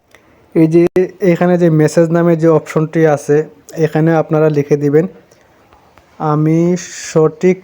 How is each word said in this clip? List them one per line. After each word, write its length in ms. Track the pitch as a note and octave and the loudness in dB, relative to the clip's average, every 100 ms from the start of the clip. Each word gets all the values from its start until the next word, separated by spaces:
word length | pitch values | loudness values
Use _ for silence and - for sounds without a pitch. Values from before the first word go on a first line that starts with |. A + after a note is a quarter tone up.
| _ _ _ _ _ E3+ | _ _ _ _ _ 0
এই 120 | D#3+ | 2
যে 140 | E3+ F3 F#3 F#3 - | 2 2 0 -4 -2
এখানে 360 | F#3+ E3+ F3+ F3 | -2 0 0 2
যে 120 | F3 | 2
মেসেজ 400 | D#3 D3+ E3+ E3 | 2 0 0 0
নামে 260 | E3+ E3+ E3 | 0 0 0
যে 120 | E3 | 2
অপশনটি 540 | D#3 - D#3+ D#3 E3 D#3+ | 0 -2 -4 -4 0 0
আছে, 320 | C#3+ - D3 D#3+ - _ | 0 -2 -2 -2 -12 _
এখানে 420 | E3 D#3 D#3 D#3+ D#3+ | -4 -2 0 0 0
আপনারা 320 | D#3 D#3 D#3 | 0 0 0
লিখে 280 | D3 C#3 D3 | 0 -2 -2
দিবেন, 280 | D3 D3 F#3 - _ _ _ _ _ _ _ _ _ - | 0 0 -2 -8 _ _ _ _ _ _ _ _ _ -8
"আমি 420 | D#3 D3+ D#3 E3 F3 F3+ - - - | -4 -2 0 0 -2 -4 -8 -18 -4
সঠিক 480 | D#3+ D#3 D#3 F3+ F#3 | 0 0 0 -2 -2